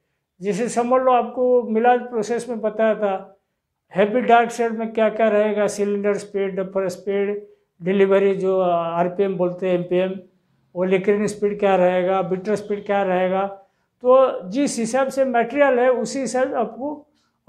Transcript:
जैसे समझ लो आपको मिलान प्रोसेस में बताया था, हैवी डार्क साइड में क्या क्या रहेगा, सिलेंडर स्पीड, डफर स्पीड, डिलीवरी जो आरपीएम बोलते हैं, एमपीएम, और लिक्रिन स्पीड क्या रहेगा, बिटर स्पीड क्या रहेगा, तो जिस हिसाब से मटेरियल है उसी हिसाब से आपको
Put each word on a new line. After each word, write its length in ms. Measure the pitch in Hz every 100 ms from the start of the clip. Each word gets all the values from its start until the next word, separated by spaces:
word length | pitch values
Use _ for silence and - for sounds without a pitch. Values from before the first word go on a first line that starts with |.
| _ _ _ _
जैसे 280 | 185 185 233
समझ 300 | 226 240 262
लो 100 | 254
आपको 500 | 247 226 - 254 247
मिलान 340 | 220 220 240 247
प्रोसेस 480 | 240 240 208 233 233
में 120 | 226
बताया 340 | 214 214 220 208
था, 420 | 208 190 190 _ _ _ _ _ _
हैवी 280 | 175 208 240
डार्क 280 | 208 233 233
साइड 220 | - 233
में 200 | 220 226
क्या 160 | 226 220
क्या 180 | 214 226
रहेगा, 380 | 208 214 208 202
सिलेंडर 480 | 208 202 202 202 196
स्पीड, 380 | 190 202 196 185
डफर 320 | 185 190 190
स्पीड, 540 | 185 - 202 202 208 - _ _ -
डिलीवरी 540 | 170 196 196 190 196 190
जो 220 | 185 190
आरपीएम 760 | 180 170 165 170 180 180 196 180
बोलते 320 | 180 175 185
हैं, 60 |
एमपीएम, 440 | 180 175 180 185 190 - _ _ _ _
और 120 | 180 185
लिक्रिन 380 | 190 190 202 214
स्पीड 300 | - 208 202
क्या 160 | 202 190
रहेगा, 440 | 180 180 180 190
बिटर 320 | 180 185 208 208
स्पीड 280 | - 208 202
क्या 160 | 202
रहेगा, 420 | 196 180 185 185 196
तो 1000 | 240 _ _ _ _ 247 262 262 - 185
जिस 280 | 220 277 226
हिसाब 300 | 226 254 269
से 140 | 269 269
मटेरियल 520 | 233 226 269 285 247
है 120 | 247
उसी 280 | 240 233 277
हिसाब 280 | 254 247 262
से 80 | 294
आपको 500 | 226 220 277 294 - _ _ _